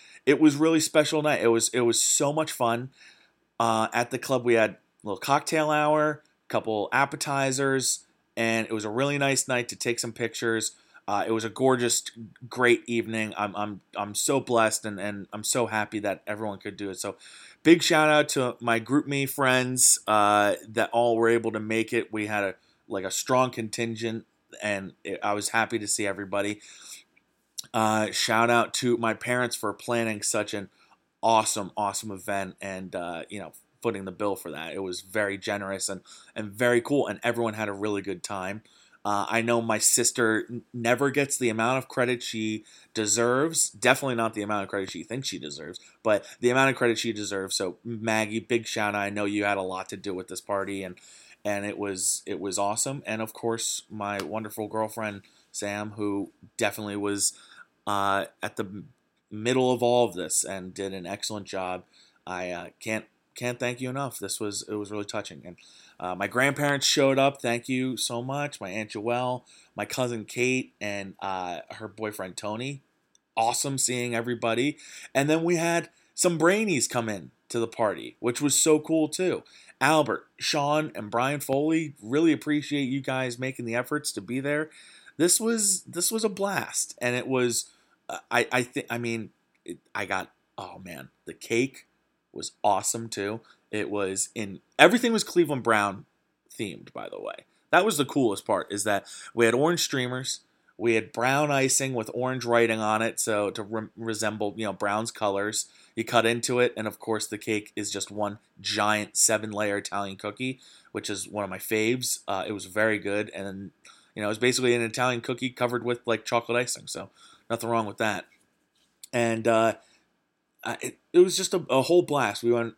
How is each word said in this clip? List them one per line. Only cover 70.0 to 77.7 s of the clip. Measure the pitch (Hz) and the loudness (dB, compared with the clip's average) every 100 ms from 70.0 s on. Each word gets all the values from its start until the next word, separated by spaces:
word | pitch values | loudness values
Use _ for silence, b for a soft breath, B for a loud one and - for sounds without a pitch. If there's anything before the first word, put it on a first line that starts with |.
| 123 117 101 | -2 -2 -6
Kate, | - 123 131 - - | 0 2 2 -2 -8
and, | 104 101 98 - | -8 -6 -8 -10
uh, | 98 92 90 85 - | -6 -4 -6 -8 -12
her | - 107 | -14 -14
boyfriend | 101 107 104 95 87 | -8 -8 -6 -8 -6
Tony. | 104 110 131 143 _ _ _ _ _ - | -6 -6 -8 -10 _ _ _ _ _ 0
Awesome | 113 123 143 135 | 2 2 -2 0
seeing | - 123 120 117 | 0 0 0 0
everybody. | 120 120 117 113 143 143 B B B | -2 0 2 2 2 -2 B B B
And | 135 143 | 0 4
then | 160 | 2
we | 170 170 | 2 2
had | 165 170 147 b b | 2 0 -2 b b
some | - 180 165 | 2 2 6
brainies | 165 208 220 143 - | 4 6 2 0 0
come | 123 113 | -2 -2
in | 98 65 _ - | -6 -8 _ -6
to | 120 | -2
the | |
party, | 113 | -2